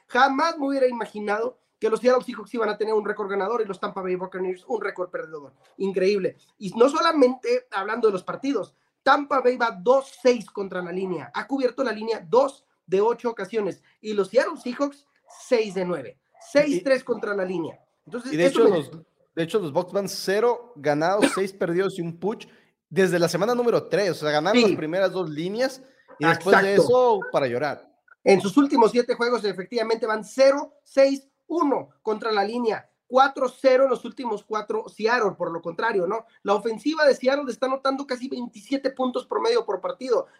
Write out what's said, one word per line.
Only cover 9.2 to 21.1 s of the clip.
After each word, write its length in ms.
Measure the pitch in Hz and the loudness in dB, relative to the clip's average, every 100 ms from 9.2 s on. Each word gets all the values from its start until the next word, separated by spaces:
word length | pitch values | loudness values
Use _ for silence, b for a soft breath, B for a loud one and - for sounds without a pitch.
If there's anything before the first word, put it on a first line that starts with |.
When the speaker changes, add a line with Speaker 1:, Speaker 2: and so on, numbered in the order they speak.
| 277 269 | 2 0
Speaker 1:
Bay 160 | 247 254 | 2 2
va 140 | 233 | -2
dos 420 | 190 196 269 269 - | -2 2 2 2 -2
seis 240 | 254 247 180 | 0 0 -2
contra 320 | - 190 185 | -10 -8 -6
la 120 | 175 | -6
línea. 360 | 185 190 160 131 | -6 -6 -6 -8
Ha 120 | 208 214 | -10 -6
cubierto 380 | 277 247 269 | -2 -2 0
la 80 | 247 | -4
línea 340 | 214 226 220 165 | -4 -4 -6 2
dos 380 | 233 277 - _ _ - | 2 2 -2 _ _ -4
de 160 | 190 | 0
ocho 300 | 220 240 240 | 0 0 -4
ocasiones. 500 | 226 190 226 190 - _ _ | -6 -6 -4 -4 -8 _ _
Y 140 | 214 | -6
los 160 | 202 190 | -4 0
Seattle 260 | 233 330 311 | 2 0 -4
Seahawks, 480 | 247 247 285 - _ _ _ | -8 -4 -4 -6 _ _ _
seis 460 | - - 240 214 | -12 -2 0 0
de 100 | 185 | -4
nueve. 360 | 180 160 117 - _ _ - | -4 -6 -8 -18 _ _ 0
Seis 300 | 285 302 175 | 2 2 0
tres 180 | 269 262 | 0 0
Speaker 2:
Y 20 | |
Speaker 1:
contra 320 | - 220 202 202 | -2 -6 -4 -4
la 80 | |
línea. 400 | 185 175 147 - _ _ - | -4 -4 -6 -10 _ _ -14
Entonces, 260 | 240 240 | -12 -4
Speaker 2:
y 60 | 156 | 0
de 80 | 175 | 2
Speaker 1:
esto 160 | - | 4
Speaker 2:
hecho, 80 | 220 | 4
Speaker 1:
me 80 | 170 | 4
Speaker 2:
los, 140 | 131 - - _ _ 160 | -2 -14 -20 _ _ -6
de 80 | |
hecho, 160 | 165 220 | -2 -2
los 140 | 165 | -2
Bucs 180 | 151 180 | -4 -2
van 160 | 196 190 | -4 -4
cero 640 | - - 202 240 240 - 147 | -6 -2 0 0 -2 -8 -6
ganados, 540 | 143 147 165 | -2 0 2